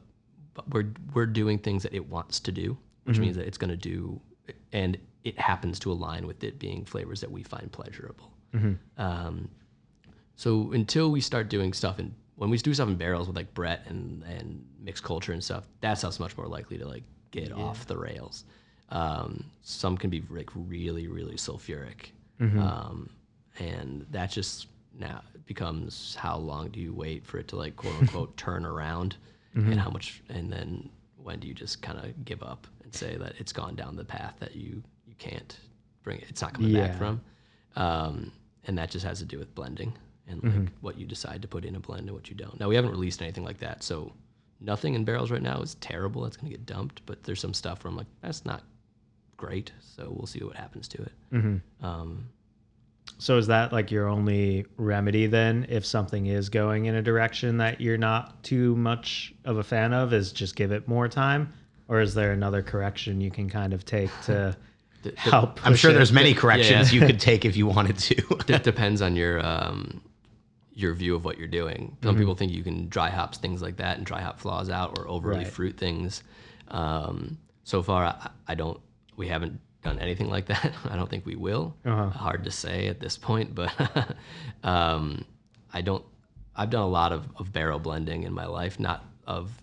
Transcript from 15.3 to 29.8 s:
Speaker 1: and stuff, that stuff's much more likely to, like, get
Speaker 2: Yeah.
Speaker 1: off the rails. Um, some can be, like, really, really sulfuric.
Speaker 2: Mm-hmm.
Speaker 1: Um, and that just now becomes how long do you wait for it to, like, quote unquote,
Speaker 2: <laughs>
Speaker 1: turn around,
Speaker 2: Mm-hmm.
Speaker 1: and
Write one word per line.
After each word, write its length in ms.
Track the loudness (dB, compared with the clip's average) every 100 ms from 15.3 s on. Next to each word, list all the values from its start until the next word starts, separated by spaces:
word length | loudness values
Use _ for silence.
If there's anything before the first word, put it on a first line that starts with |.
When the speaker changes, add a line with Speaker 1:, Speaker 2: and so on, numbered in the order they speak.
Speaker 1:
and 100 | -6
stuff, 240 | -6 -8 -12 -6
that 140 | -4
stuff's 260 | -2 -4 -6
much 160 | -8 -8
more 100 | -10
likely 300 | -10 -12 -12
to, 100 | -12
like, 180 | -14 -16 -20 _
get 180 | -10 -10
Speaker 2:
Yeah. 60 |
Speaker 1:
off 320 | -8 -8 -8 -8
the 100 | -8
rails. 480 | -8 -10 -14 -16 -20 -20 _ _ -8
Um, 540 | -4 -2 -4 -6 -10 -14 -18
some 340 | -14 -4 -2 -2
can 140 | -2
be, 120 | -4 -8
like, 220 | -12 -12
really, 520 | -12 -10 -8 -6 -6 -8
really 280 | -10 -10 -10
sulfuric. 760 | -10 -10 -10 -12 -12 -16 -20 -20 -16 -2
Speaker 2:
Mm-hmm. 200 | 2 4
Speaker 1:
Um, 500 | 2 -2 -8 -10 -14 -18 _ _ _ -12
and 460 | -10 -8 -10 -12 -10
that 200 | -6 -6
just 360 | -4 -8 -10 -16 -20 _
now 280 | -14 -12 -12 -16 -20 -14
becomes 680 | -8 -6 -6 -8 -12 -12 -8
how 200 | -6 -6
long 320 | -6 -8 -10
do 120 | -10
you 120 | -10
wait 320 | -8 -8 -10
for 140 | -10 -12
it 100 | -10
to, 80 | -10
like, 180 | -10 -8
quote 180 | -6 2
unquote, 360 | 2 2 -8 -8
Speaker 2:
<laughs> 0 |
Speaker 1:
turn 300 | -6 -6 -6
around, 500 | -6 -6 -4 -6 -6 -16 _ _ 0
Speaker 2:
Mm-hmm. 160 | 2
Speaker 1:
and 80 | 2